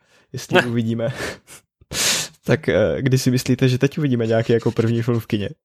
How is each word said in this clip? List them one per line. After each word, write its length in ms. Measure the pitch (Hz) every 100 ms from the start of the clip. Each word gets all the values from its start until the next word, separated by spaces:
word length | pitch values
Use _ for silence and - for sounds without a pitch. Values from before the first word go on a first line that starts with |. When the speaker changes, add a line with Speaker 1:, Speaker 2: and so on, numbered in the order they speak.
| _ _ _
Speaker 1:
jestli 280 | 127 - 185
Speaker 2:
Ne. 60 | 123
Speaker 1:
uvidíme, 460 | 117 113 113 117 - - - _ - _ _
<laughs> 680 | _ - - - - - -
tak, 240 | 127 -
eh, 260 | 85 101 76
kdy 180 | 127 131
si 140 | 135
myslíte, 380 | 127 - 123 131
že 80 | 123
teď 200 | 143 -
uvidíme 300 | 147 120 113
nějaký 260 | 113 113
jako 180 | 117 120
první 300 | 110 113 117
film 180 | 117 117
v 80 | -
kině? 220 | 110 98 -